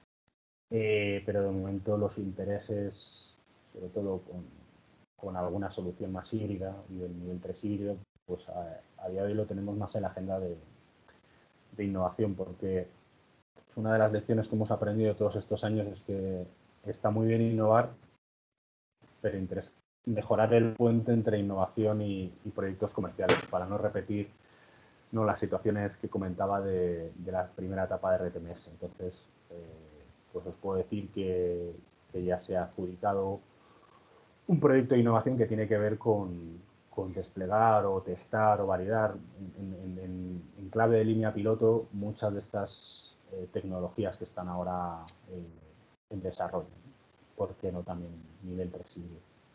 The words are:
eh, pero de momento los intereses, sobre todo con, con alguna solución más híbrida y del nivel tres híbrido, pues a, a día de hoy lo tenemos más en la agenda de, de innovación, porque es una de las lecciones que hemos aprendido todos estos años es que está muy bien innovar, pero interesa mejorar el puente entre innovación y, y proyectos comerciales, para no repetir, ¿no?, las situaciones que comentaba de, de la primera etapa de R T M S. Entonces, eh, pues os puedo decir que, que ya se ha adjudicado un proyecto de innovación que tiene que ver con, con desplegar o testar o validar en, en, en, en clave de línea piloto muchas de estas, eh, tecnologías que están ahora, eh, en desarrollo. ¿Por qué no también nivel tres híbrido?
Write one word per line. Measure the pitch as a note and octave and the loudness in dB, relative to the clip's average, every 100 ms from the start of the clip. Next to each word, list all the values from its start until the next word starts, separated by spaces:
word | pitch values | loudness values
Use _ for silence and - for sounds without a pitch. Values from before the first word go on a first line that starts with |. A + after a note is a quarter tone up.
| _ _ _ _ _ _ - | _ _ _ _ _ _ -4
eh, | A2+ G#2+ G#2+ G2+ G2+ | 0 2 2 2 0
pero | G2+ G2+ | 0 2
de | G2 | 2
momento | F#2+ F#2+ G2 G#2 G#2 | 0 -2 -2 0 2
los | G2+ - | 0 -2
intereses, | G2 F#2+ F#2+ G2+ - G#2 G2+ - - - - _ _ _ _ | -6 -4 -4 -4 -4 -4 -4 -8 -16 -20 -20 _ _ _ _
sobre | G2 F2+ | -14 -8
todo | F#2 G2 F#2 | -4 -2 -4
con, | F2+ F2+ - - - _ _ _ _ _ | -6 -12 -14 -18 -20 _ _ _ _ _
con | G2 | -8
alguna | F2+ F2+ G2 F#2+ | -4 -2 -2 -4
solución | - F2+ F2 F#2+ | -6 -6 -6 -6
más | F#2+ - | -8 -6
híbrida | A2+ G#2 F#2+ F#2+ G2 G2 | -4 -4 -4 -6 -8 -12
y | F#2 | -10
del | F2+ F2 | -8 -8
nivel | F2+ F2+ | -8 -8
tres | F#2 - | -8 -6
híbrido, | G#2 G2+ G2+ F#2+ G2 _ - | -4 -2 -2 -6 -10 _ -10
pues | F2+ - | -8 -8
a, | F2 E2+ - - - | -8 -8 -12 -18 -12
a | F#2 | -6
día | F#2+ | -2
de | G2+ | -2
hoy | |
lo | G#2+ G#2+ | -2 -2
tenemos | G2 G2+ G2+ | -4 -4 -4
más | G2 | -4
en | G#2+ | -4
la | F#2+ | -4
agenda | F#2 F#2+ F#2+ | -6 -4 -4
de, | F2+ E2 D2+ - _ _ _ - _ _ _ _ _ | -4 -8 -14 -20 _ _ _ -20 _ _ _ _ _
de | G#2 | -4
innovación, | G2+ F#2+ F2+ - G#2+ | -2 0 0 0 -2
porque | F#2+ F#2 F2 F#2+ F#2 F2+ - _ _ _ _ _ _ _ | -2 -6 -6 -2 -2 -2 -10 _ _ _ _ _ _ _
es | A#2 | -4
una | A2 | 2
de | A2 | 6
las | G#2+ | 6
lecciones | G#2+ - A2+ G#2+ | 4 2 2 2
que | A2 | 0
hemos | G#2+ | 2
aprendido | G#2+ G#2 A2 G#2+ G2+ | 0 2 2 2 4
todos | G#2 G#2 | 2 0
estos | - G#2+ | -2 -2
años | G#2+ G#2+ G2+ | 0 0 -2
es | F#2+ | -6
que | - G2 F#2+ F#2 F2 - _ _ | -6 -4 -2 -4 -6 -14 _ _
está | G#2 - A2 | -10 -2 0
muy | G#2+ A2+ | 2 4
bien | A2+ | 4
innovar, | A2+ A2+ G#2+ A2+ A#2+ - - _ _ _ _ _ _ _ _ _ - _ | 4 4 6 6 4 -2 -20 _ _ _ _ _ _ _ _ _ -20 _
pero | G#2+ G2+ | -4 -2
interesa | F#2 F#2 - _ _ _ | -4 -6 -8 _ _ _
mejorar | A#2+ G#2+ - G#2+ A2 | -4 -2 2 4 6
el | A#2 A#2 | 8 6
puente | A2 A#2 A2+ A2+ | 4 4 6 4
entre | A2+ A2 G#2 | 4 4 2
innovación | G2+ F#2+ F#2 - G#2+ G#2+ | 2 0 0 2 2 2
y, | G#2 F#2+ F2+ - | 0 -2 -6 -8
y | G#2+ | -10
proyectos | - F#2+ F#2 G2+ | -4 -4 -2 -4
comerciales, | - F2 - F#2 F#2 - | -2 -6 0 2 2 0
para | F2+ | -2
no | F#2 G#2 | -2 0
repetir, | G#2 G2 - G#2 G2 - - - - - - _ _ | 0 -2 -2 -4 -4 -10 -20 -20 -20 -20 -20 _ _
¿no?, | A2+ | 0
las | G#2+ F#2+ | 2 2
situaciones | F#2+ F#2 G#2+ G2+ G2+ - | 0 0 0 0 -2 -4
que | G#2 | -6
comentaba | G2 F#2+ F2+ G2 G2+ | -4 -4 -2 0 0
de, | G2 F#2 F2+ E2+ E2 | 0 0 0 -2 -6
de | - F2+ | -10 -6
la | F#2 F2 | -4 -4
primera | - F#2 F#2+ | -6 -4 -2
etapa | F#2+ F#2 F#2+ | -2 0 2
de | F#2 | 2
R | F2 | 0
T | F2 | -6
M | E2 | -10
S. | F2 E2+ | -12 -16
Entonces, | E2 F2+ - F2+ - - _ - | -12 -12 -8 -10 -10 -18 _ -18
eh, | E2+ E2 D#2+ D#2 D2+ C2+ - _ | -16 -16 -20 -20 -20 -20 -20 _
pues | F2 F2 | -10 -10
os | E2+ | -8
puedo | G2 F#2+ | -2 -2
decir | F2+ G#2 G2 | -2 -4 -4
que, | G2+ F#2+ F2+ F2 F2 E2+ E2+ - _ _ | -4 0 0 0 -2 -6 -10 -18 _ _
que | F#2+ | -4
ya | F2+ F2+ | -2 -2
se | - F#2 | 0 -2
ha | |
adjudicado | E2+ - F2+ F2+ G#2 G2 F#2+ E2+ - _ - - - - _ - - _ - | -2 -4 -6 -2 0 2 0 -4 -10 _ -20 -20 -20 -20 _ -20 -20 _ 2
un | E3 | 4
proyecto | C#3+ C3 B2+ | 6 6 6
de | B2 | 6
innovación | A#2 A2 B2+ B2 | 6 4 4 2
que | A2+ | 2
tiene | G#2+ G#2+ | 2 2
que | G#2+ | 2
ver | G#2+ G#2+ | 2 2
con, | A#2 G#2 F#2+ F2 E2 E2+ - _ _ | 2 2 0 -6 -10 -14 -20 _ _
con | - F#2+ | -8 -6
desplegar | F#2 - F#2+ F#2 G#2+ A2+ G#2+ G2+ | -6 -8 -6 2 6 6 6 4
o | F#2+ | 0
testar | F2+ F2+ - A2 G#2+ G#2 | -2 -8 -2 2 4 4
o | G2 | 4
validar | F2+ F#2+ A2 G#2+ F#2 F2 - F#2 - | 0 2 2 2 -2 -12 -14 -14 -10
en, | F#2+ | -10
en, | F2+ F#2 F#2 | -8 -8 -8
en, | F#2 F#2 F2+ F2+ - - | -8 -8 -6 -8 -10 -14
en | F#2+ | -4
clave | A2 A2+ A2+ | 2 6 6
de | |
línea | A2 A2 A2 | 6 4 2
piloto | G#2+ G#2+ A2 A2+ A2+ - | 2 2 4 6 4 0
muchas | G2+ G#2 G#2 G#2+ | -6 -6 -2 -2
de | G2+ | -2
estas, | - G#2 - - - - - - - | -4 -6 -6 -8 -14 -16 -20 -20 -12
eh, | F#2+ F2+ | -10 -6
tecnologías | - F#2+ F2+ F2 - G2 - | -6 -4 -4 -4 -2 -2 -4
que | |
están | F2+ - F2+ | -10 -8 -6
ahora, | F2+ F2+ F2+ F2 E2 D#2+ - - | -4 -2 -2 -4 -8 -12 -16 -14
eh, | F2+ E2+ E2 - - _ _ - | -14 -14 -18 -20 -20 _ _ -12
en | G2 | -8
desarrollo. | F#2 - F2+ F#2 - - - - _ _ - - | -6 -4 -4 -4 -6 -14 -20 -20 _ _ -12 -6
¿Por | F#2 F#2 | -6 -4
qué | F#2+ | -6
no | F2+ | -6
también | F2+ F2 E2+ E2 D#2 - | -6 -8 -10 -14 -18 -14
nivel | F#2 F#2 F2 | -8 -6 -6
tres | F2+ - F2 | -8 -14 -14
híbrido? | E2+ E2 - _ _ | -14 -16 -20 _ _